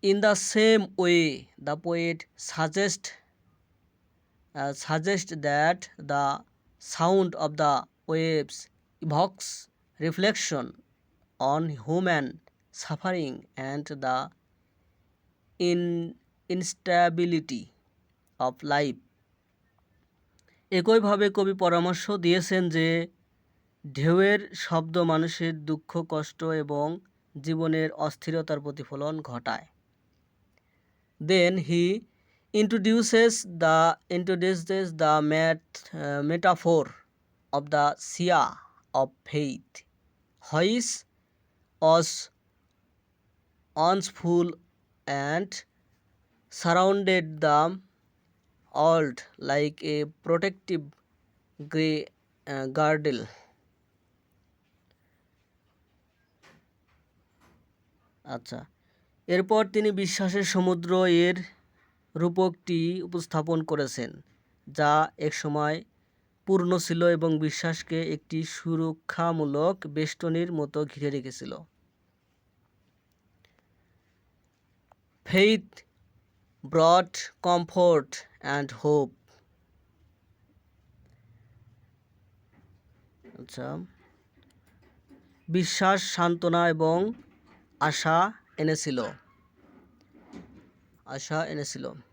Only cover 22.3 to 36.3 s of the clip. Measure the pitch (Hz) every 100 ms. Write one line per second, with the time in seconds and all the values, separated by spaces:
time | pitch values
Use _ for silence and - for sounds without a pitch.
22.3 | 180 175 185 180 165 165 165 170 _ _
23.3 | _ _ _ _ _ 147 135 151 180 196
24.3 | 208 202 180 - 165 160 170 165 160 165
25.3 | - 165 160 151 151 - 170 165 156 151
26.3 | - 165 160 147 147 151 175 _ _ _
27.3 | 147 139 160 160 160 160 - 151 - -
28.3 | 160 156 151 143 143 135 139 147 156 147
29.3 | 120 120 110 - _ _ _ _ _ _
30.3 | _ _ _ _ _ _ _ _ _ 151
31.3 | 190 175 185 143 170 175 208 - _ _
32.3 | _ _ 208 214 226 196 226 226 226 233
33.3 | 226 196 170 160 160 165 - _ 175 180
34.3 | 180 185 185 165 190 185 160 156 151 151
35.3 | 156 160 160 _ - - 160 147 143 147